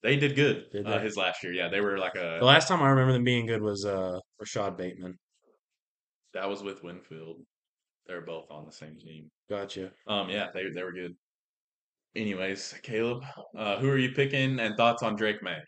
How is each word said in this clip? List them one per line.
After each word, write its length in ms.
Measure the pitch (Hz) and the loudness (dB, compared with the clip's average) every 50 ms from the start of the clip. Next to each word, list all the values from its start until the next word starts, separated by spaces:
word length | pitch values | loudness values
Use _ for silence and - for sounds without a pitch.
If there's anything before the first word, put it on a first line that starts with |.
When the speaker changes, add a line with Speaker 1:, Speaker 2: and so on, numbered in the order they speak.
Speaker 1:
They 140 | - 110 139 143 | 4 4 4 4
did 180 | 143 139 131 | 4 2 4
good, 340 | 135 143 139 110 - - - | 4 4 4 4 0 -4 -8
Speaker 2:
Did 140 | - 101 101 | -6 -6 -4
Speaker 1:
uh, 120 | 101 104 98 | 0 0 0
Speaker 2:
they? 40 | 104 | 0
Speaker 1:
his 140 | 110 95 98 | 0 -2 0
last 260 | 95 90 90 - - | 0 0 -2 -2 -6
year. 80 | 90 | -6
Yeah, 160 | 90 90 87 87 | -4 -4 -4 0
they 140 | 87 98 | 0 0
were 160 | 104 101 98 98 | 0 0 0 0
like 180 | 92 92 - | -2 -4 -4
a 220 | 92 90 85 82 82 | -4 -4 -4 0 4
Speaker 2:
The 60 | 107 | 6
last 220 | 127 143 - - - | 8 8 8 8 6
time 140 | 190 170 147 | 2 4 6
I 60 | 135 | 6
remember 220 | 135 135 127 131 131 | 6 6 6 6 4
them 100 | 123 120 | 4 4
being 240 | 123 123 120 117 113 | 4 4 2 2 0
good 140 | 117 110 | -2 0
was, 240 | 107 107 101 98 98 | 0 -2 -2 -2 -2
uh, 340 | 104 98 95 92 92 90 92 - _ _ _ | -2 -2 -2 -2 -2 -4 -6 -10 _ _ _
Rashad 360 | 107 104 - 113 101 98 92 87 | -14 -8 -4 -4 -4 -4 -4 -4
Bateman. 400 | 90 90 92 92 92 90 90 - _ _ _ _ _ _ _ _ _ _ _ _ _ _ _ _ _ _ _ _ _ _ _ | -6 -8 -8 -8 -12 -14 -14 -16 _ _ _ _ _ _ _ _ _ _ _ _ _ _ _ _ _ _ _ _ _ _ _
Speaker 1:
That 140 | 92 95 98 | -6 -4 -4
was 140 | 101 98 | -4 -4
with 220 | 101 98 98 98 - | -6 -10 -10 -10 -12
Winfield. 580 | 87 87 82 - _ 80 80 80 80 80 85 - _ _ _ _ _ _ _ _ _ _ _ _ | -14 -14 -16 -16 _ -18 -16 -16 -16 -18 -18 -20 _ _ _ _ _ _ _ _ _ _ _ _
They're 160 | - 92 87 | -12 -12 -12
both 300 | 82 80 82 80 78 _ | -10 -10 -12 -12 -12 _
on 140 | 76 76 76 | -16 -16 -16
the 60 | 78 | -18
same 260 | - - 78 78 78 - | -18 -18 -18 -18 -18 -20
team. 320 | - 80 80 78 78 78 _ _ _ _ | -20 -20 -20 -20 -20 -20 _ _ _ _
Speaker 2:
Gotcha. 420 | 104 101 101 98 - 98 95 92 - _ _ - | -8 -8 -8 -8 -10 -10 -10 -12 -14 _ _ -4
Speaker 1:
Um, 220 | 104 101 98 92 | -4 -4 -2 -2
yeah, 180 | 92 104 98 90 - | -2 -4 -4 -4 -6
they, 160 | 95 92 95 | -6 -6 -6
they 140 | 78 87 90 | -6 -6 -8
were 80 | 92 87 | -8 -8
good. 220 | 90 90 87 69 _ _ _ _ _ _ _ _ _ _ _ _ _ _ _ _ _ _ _ _ | -8 -10 -10 -12 _ _ _ _ _ _ _ _ _ _ _ _ _ _ _ _ _ _ _ _
Anyways, 600 | - 113 104 98 90 95 95 98 98 - - - - - | -6 -4 -4 -4 -2 -4 -4 -4 -6 -8 -12 -14 -14 -12
Caleb, 400 | - 120 110 113 117 123 131 - - - - - - - 107 | -6 -2 -2 0 0 -2 -4 -8 -14 -16 -16 -18 -18 -10 -6
uh, 200 | 110 104 101 98 | -2 -2 -2 0
who 100 | 131 139 | 2 2
are 80 | 139 135 | 4 4
you 140 | 127 127 | 2 0
picking 480 | 127 - 139 135 139 139 135 131 131 127 | 2 2 0 2 2 0 0 0 0 0
and 180 | 117 110 107 110 | 0 -2 2 6
thoughts 240 | 117 117 117 117 | 6 6 6 4
on 140 | 120 110 107 | 0 -2 0
Drake 260 | 104 110 107 104 104 | 2 0 0 0 -2
May? 160 | - 92 82 78 76 | -4 -6 -8 -8 -10